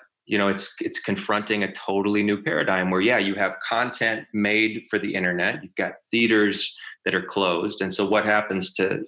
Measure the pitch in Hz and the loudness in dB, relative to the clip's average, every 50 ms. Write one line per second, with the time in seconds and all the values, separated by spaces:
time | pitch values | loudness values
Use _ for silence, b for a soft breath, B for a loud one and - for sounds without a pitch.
0 | - _ _ _ _ - 113 101 101 101 98 196 - - - - - - - - | -20 _ _ _ _ -2 0 2 2 2 2 0 -2 -6 -6 -6 -6 -4 -4 -4
1 | - - 202 196 - - 214 208 208 - 107 104 196 - - - - - 98 98 | -2 -2 -4 -2 -2 -2 -2 -2 0 0 0 0 0 -2 -4 -6 -4 -2 0 2
2 | 98 104 104 104 101 104 104 104 - - - - - 98 95 92 92 92 92 92 | 2 2 2 2 2 2 0 0 -2 -2 0 0 2 2 2 2 2 2 2 2
3 | 98 117 123 110 98 98 98 101 98 92 - - - - 117 117 123 127 117 - | 2 4 2 2 2 0 0 0 -2 -2 -2 -4 -6 -2 -2 0 0 -2 -2 -2
4 | 120 113 110 110 - - - 107 104 104 107 107 110 110 110 117 - - - 104 | -2 -2 -2 -4 -8 -6 -2 0 0 2 2 2 2 0 0 -4 -6 -4 -2 -2
5 | - - - 98 92 90 90 87 90 101 123 151 - - - - 95 87 - - | -2 -2 -2 -2 0 0 0 0 0 0 -2 -4 -8 -10 -6 -4 -4 -4 -6 -10
6 | - - - 117 117 113 110 107 107 104 101 - - - B B B B B B | -8 -2 2 2 4 6 6 6 4 4 2 0 -2 -4 B B B B B B
7 | _ 95 95 92 90 - - 101 95 90 87 85 90 104 104 - 98 92 92 - | _ -2 -2 -2 -2 -2 -2 0 2 2 2 0 0 -2 -2 -2 -4 -2 0 0
8 | 101 95 107 104 - 110 107 104 107 - 98 95 92 - - - 95 95 98 - | 0 2 2 2 4 4 2 2 2 0 -2 -2 -2 -2 0 0 0 0 0 -2
9 | - | -4